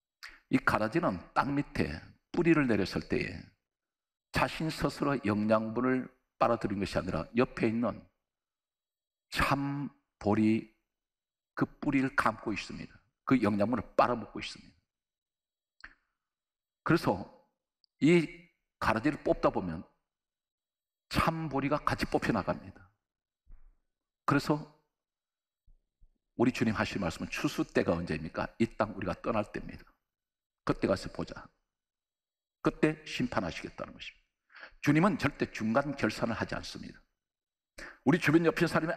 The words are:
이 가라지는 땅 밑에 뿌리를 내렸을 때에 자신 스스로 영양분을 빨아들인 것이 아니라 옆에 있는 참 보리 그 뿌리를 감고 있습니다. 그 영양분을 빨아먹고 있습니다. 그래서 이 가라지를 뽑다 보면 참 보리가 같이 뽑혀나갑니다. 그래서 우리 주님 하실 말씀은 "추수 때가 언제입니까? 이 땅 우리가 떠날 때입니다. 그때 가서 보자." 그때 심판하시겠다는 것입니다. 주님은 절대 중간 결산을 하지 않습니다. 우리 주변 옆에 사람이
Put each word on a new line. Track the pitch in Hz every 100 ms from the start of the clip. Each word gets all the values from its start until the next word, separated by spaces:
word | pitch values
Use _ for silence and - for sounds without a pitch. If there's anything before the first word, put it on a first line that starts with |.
| _ _ - - -
이 | 135
가라지는 | - 214 110 165 165 87 -
땅 | - 135
밑에 | 143 - - 76 76 - - _
뿌리를 | - 170 156 131
내렸을 | 101 92 90 -
때에 | 90 101 - - _ _ _ _ _ _ _ _
자신 | - 135 - 160
스스로 | - 147 - 147 139
영양분을 | 101 104 107 110 110 113 127 127 - _ _ -
빨아들인 | 120 117 - 101
것이 | 95 -
아니라 | 76 78 - 117
옆에 | 131 - 117
있는 | 113 117 107 - _ _ _ _ _ _ _ _ _ _ _ _
참 | - - 139 139 143 131 - _ -
보리 | 101 104 107 110 - _ _ _ _ _ _ _ _
그 | - - -
뿌리를 | 147 139 131
감고 | - 120 107 -
있습니다. | 98 - - - - _ _
그 | - 131
영양분을 | 104 104 104 123 - -
빨아먹고 | 120 120 - -
있습니다. | - - - _ _ _ _ _ _ _ _ _ _ _ - _ _ _ _ _ _ _ _ _
그래서 | - 165 - 95 - - _ _ _ _ _ -
이 | 143 170 147 - - _ _ -
가라지를 | - 110 294 -
뽑다 | - 165 151
보면 | 117 92 80 - _ _ _ _ _ _ _ _ _ _ _ -
참 | - - 165 160
보리가 | 135 139 147
같이 | - - -
뽑혀나갑니다. | 147 - 113 - - 98 - - _ _ _ _ _ - - - _ _ _ _ _ -
그래서 | 139 - 151 - _ _ _ _ _ _ _ _ _ _ - _ _ - _ _
우리 | - 123
주님 | - 113
하실 | 101 107 -
말씀은 | 87 - -
"추수 | - 147 -
때가 | 156 - 101
언제입니까? | 85 90 76 78 - - -
이 | 117 -
땅 | 107 98
우리가 | 98 -
떠날 | - 110 -
때입니다. | - - - - _ _ _ _ _ _ _
그때 | - - 107
가서 | 95 -
보자." | - 82 - - _ _ _ _ _ _ _ _ _ _ _
그때 | - - 156 156 -
심판하시겠다는 | - 127 - 85 - - - -
것입니다. | 62 - - _ _ _ - - -
주님은 | - 147 202 151
절대 | 147 - 120
중간 | - 110 123 143 135
결산을 | 117 - 117
하지 | 107 98 -
않습니다. | - - - - _ _ _ _ _ _ _ - - -
우리 | - 170
주변 | - 160
옆에 | 165 - 165
사람이 | 165 160